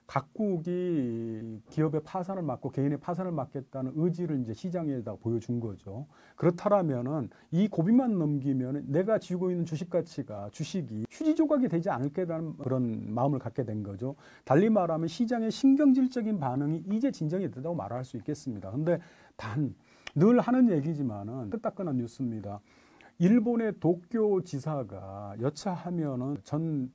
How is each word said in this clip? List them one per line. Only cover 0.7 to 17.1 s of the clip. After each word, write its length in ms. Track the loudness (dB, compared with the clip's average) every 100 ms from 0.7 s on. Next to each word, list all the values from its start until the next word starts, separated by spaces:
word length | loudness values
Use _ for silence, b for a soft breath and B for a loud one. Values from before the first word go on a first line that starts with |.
| -2 0 0 0 -2 -6 -6 -8 -12 -8
기업의 320 | 0 2 0
파산을 380 | -4 -6 -6 -4
막고 300 | -4 -4 -4
개인의 280 | 0 0 0
파산을 320 | -4 -4 -2
막겠다는 600 | -4 -4 -8 -8 -6 -4 0
의지를 440 | 0 0 -2 -2
이제 140 | -2
시장에다 640 | -6 -6 -4 -2 -4 -6 -6
보여준 420 | -2 -2 -2 -4
거죠. 480 | -4 -8 -12 -12 -12 b b 0
그렇다라면은 960 | 2 2 2 2 2 0 -2 -4 -4 b b
이 160 | 0 0
고비만 500 | 2 4 4 4 2
넘기면은 680 | 2 0 0 0 0 -4 -2
내가 320 | 0 2 0
쥐고 320 | 0 -2 0
있는 140 | 0 -2
주식 260 | -4 -2
가치가, 580 | -2 -2 -6 -8 -8 -10
주식이 540 | -8 -6 -4 -4 -6 -6
휴지 240 | -2 0 2
조각이 320 | 4 4 2
되지 240 | 2 0
않을까라는 640 | -2 -2 -2 -4 -4 -6 -6
그런 560 | -2 0 0 -2 -4
마음을 240 | 0 2 0
갖게 260 | -2 -4
된 200 | -4 -4
거죠. 320 | -6 -6 -6 -8 B B 2
달리 260 | 4 6
말하면 360 | 4 2 0 -2
시장의 440 | -2 0 0 0
신경질적인 880 | 4 6 8 8 8 4 0 -2 0
반응이 460 | 0 0 0 -2 -2
이제 200 | 0 0